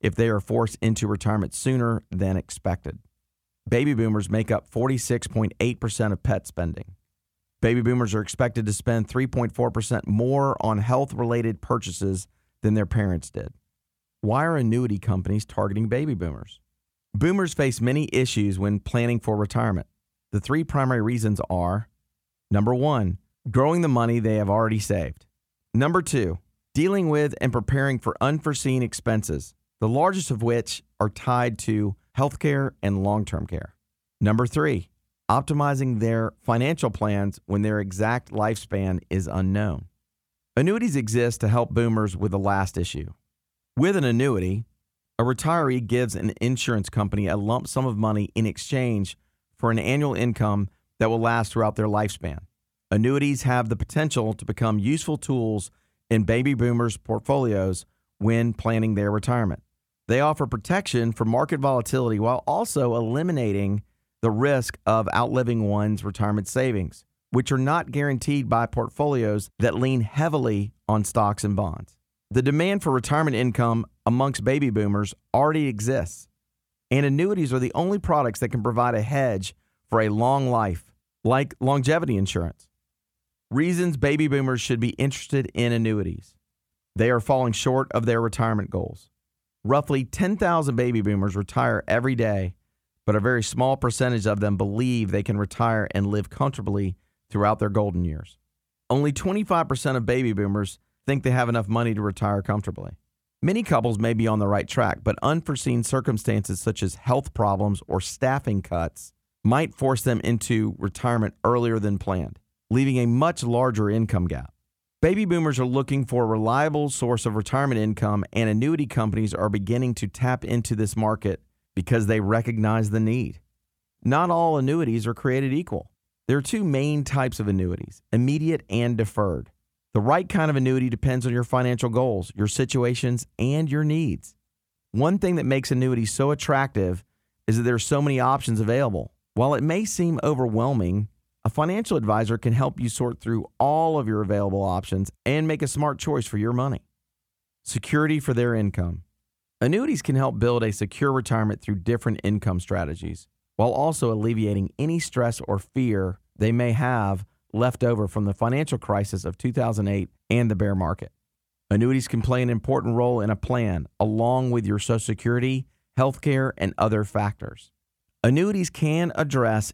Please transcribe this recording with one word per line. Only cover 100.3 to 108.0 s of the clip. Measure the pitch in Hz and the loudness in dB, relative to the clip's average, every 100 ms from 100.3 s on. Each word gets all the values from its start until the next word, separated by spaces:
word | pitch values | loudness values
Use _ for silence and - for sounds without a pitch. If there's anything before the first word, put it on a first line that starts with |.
boomers | 101 101 104 101 - _ _ | 0 0 0 -4 -8 _ _
think | - 139 | -2 0
they | 131 | 2
have | 127 120 | 2 2
enough | 117 98 | 0 0
money | 113 117 | 0 0
to | 107 | 0
retire | 104 92 104 101 | -2 -2 -2 0
comfortably. | 98 104 95 85 - - _ _ _ _ | 0 -2 -2 -8 -12 -16 _ _ _ _
Many | 123 214 | 0 0
couples | 208 139 120 104 | 2 2 2 0
may | 113 | 0
be | 113 110 | 2 2
on | 107 | 2
the | 101 | 2
right | 101 - | 2 0
track, | - 104 - | 0 0 0
but | 110 - | -2 0
unforeseen | - 160 156 139 - 120 | 0 0 -2 -4 0 0
circumstances | 113 135 127 110 - 107 101 95 | 0 0 0 0 0 0 -2 -4
such | - 98 | -4 -2
as | 95 | -4
health | - - 127 135 | -4 0 0 0
problems | - 104 98 104 98 - | 0 0 2 0 -2 -2
or | 95 | -4